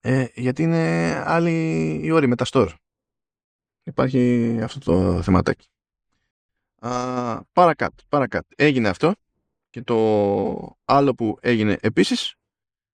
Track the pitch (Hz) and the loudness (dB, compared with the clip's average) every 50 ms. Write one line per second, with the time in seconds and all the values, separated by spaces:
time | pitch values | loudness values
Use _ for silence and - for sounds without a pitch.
0 | - 120 127 131 131 117 - - 123 127 127 - 165 165 165 165 165 160 165 170 | -4 -2 0 0 -2 -4 -6 -6 -4 -4 -2 -2 0 0 0 0 0 0 0 -2
1 | 165 165 165 156 - 165 160 170 170 170 165 165 160 160 160 160 160 160 156 147 | -2 -2 -4 -4 -4 -2 0 0 0 0 0 -2 -2 -2 -2 -2 -4 -4 -4 -6
2 | 151 156 160 165 147 123 123 117 127 - - 135 110 87 - _ _ _ _ _ | -2 0 2 2 2 2 2 0 -2 -2 2 0 0 0 -2 _ _ _ _ _
3 | _ _ _ _ _ _ _ _ _ _ _ _ _ _ _ _ - - 139 - | _ _ _ _ _ _ _ _ _ _ _ _ _ _ _ _ -18 -12 -4 -4
4 | 131 131 127 127 123 123 123 120 117 117 117 113 113 113 - 139 - - 82 90 | -2 0 2 2 2 2 2 0 0 0 -2 -4 -4 -6 -8 -8 -4 0 0 2
5 | 92 92 90 87 85 92 92 90 90 - 85 - _ _ _ _ _ _ _ _ | 2 0 0 -2 0 2 2 2 2 0 -2 -4 _ _ _ _ _ _ _ _
6 | _ _ _ _ _ _ _ _ _ _ _ _ _ _ _ _ - 120 123 123 | _ _ _ _ _ _ _ _ _ _ _ _ _ _ _ _ -10 -6 -6 -4
7 | 123 127 127 123 123 120 113 110 95 _ - - 180 170 151 - 120 82 - - | -4 -4 -6 -6 -4 -6 -6 -8 -8 _ 2 4 4 4 4 2 -2 -6 -6 -8
8 | - - - 147 131 - - 95 - _ _ - 139 151 143 127 113 104 90 - | -10 -2 -2 0 0 0 -2 -6 -6 _ _ 0 2 2 2 2 0 0 0 0
9 | - 156 202 - _ _ _ _ _ _ _ _ _ _ - 120 117 - 120 113 | 0 0 0 -2 _ _ _ _ _ _ _ _ _ _ -16 -12 -6 -2 0 2
10 | 110 110 107 104 101 101 101 98 98 - - - - - - _ _ - 131 139 | 2 2 2 2 2 2 0 0 -2 -4 -6 -8 -10 -14 -18 _ _ 0 2 4
11 | 143 139 120 - 120 110 - - - - 120 110 107 107 98 - - 110 - - | 4 2 0 0 -2 -4 -4 -2 -2 -2 0 0 0 0 -2 0 -2 -2 2 2
12 | 190 - 254 233 - - - _ _ _ _ _ _ _ _ _ _ _ | 0 0 0 -4 -6 -8 -10 _ _ _ _ _ _ _ _ _ _ _